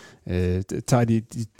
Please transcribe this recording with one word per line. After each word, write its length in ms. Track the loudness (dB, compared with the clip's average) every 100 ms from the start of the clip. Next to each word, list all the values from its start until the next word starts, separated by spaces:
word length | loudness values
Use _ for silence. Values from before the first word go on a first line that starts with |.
| -20 -18 -4
øh, 340 | -2 0 -2 -4 -8 2
tager 160 | 2
de, 160 | 4 0
de, 260 | -2 -10 -10 -6